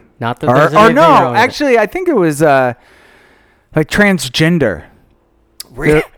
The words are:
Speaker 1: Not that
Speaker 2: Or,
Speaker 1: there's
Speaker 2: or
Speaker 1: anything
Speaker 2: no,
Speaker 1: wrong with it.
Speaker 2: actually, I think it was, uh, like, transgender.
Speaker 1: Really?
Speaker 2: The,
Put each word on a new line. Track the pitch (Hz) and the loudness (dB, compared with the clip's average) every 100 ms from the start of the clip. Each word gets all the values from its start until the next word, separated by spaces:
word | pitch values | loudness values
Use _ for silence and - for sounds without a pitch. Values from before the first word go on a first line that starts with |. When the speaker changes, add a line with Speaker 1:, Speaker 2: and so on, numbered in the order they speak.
| _ - | _ -10
Speaker 1:
Not | 117 - | -10 -6
that | - | -2
Speaker 2:
Or, | 131 | 0
Speaker 1:
there's | 156 | 2
Speaker 2:
or | 160 | 4
Speaker 1:
anything | 220 254 | 4 4
Speaker 2:
no, | 320 | 4
Speaker 1:
wrong | 247 127 | 2 2
with | 156 | 0
it. | |
Speaker 2:
actually, | 254 - 285 233 | -2 -2 0 0
I | 208 | 0
think | 359 359 | -4 -2
it | 254 | 0
was, | 170 143 | 0 0
uh, | 156 135 127 117 _ _ _ _ _ _ _ _ _ 156 | 2 2 0 -6 _ _ _ _ _ _ _ _ _ -6
like, | 156 | -2
transgender. | - 202 185 127 - 160 175 120 78 - _ _ _ _ _ _ - - | 0 0 0 -4 -4 -2 0 -2 -4 -12 _ _ _ _ _ _ -20 -20
Speaker 1:
Really? | 120 151 156 | -6 -2 0
Speaker 2:
The, | - | -2